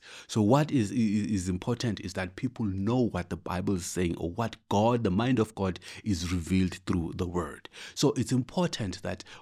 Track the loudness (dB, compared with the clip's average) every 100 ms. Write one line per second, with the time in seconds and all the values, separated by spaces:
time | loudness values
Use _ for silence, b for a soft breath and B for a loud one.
0 | B B -4 2 6 6 4 2 2 2
1 | 2 2 0 0 0 -2 -2 -2 -2 -4
2 | -6 -6 -6 -4 -6 -4 -4 -2 0 2
3 | 2 0 -4 -6 -4 -2 0 -2 -2 0
4 | 0 0 -4 -4 -4 -6 0 2 4 4
5 | 2 2 4 2 2 0 -2 -2 B B
6 | -2 -2 0 -2 2 4 4 0 -2 -2
7 | -2 -4 -2 -2 -4 -8 -18 B B 0
8 | 2 2 2 0 0 0 0 -2 -6 -6
9 | -6 -8 B B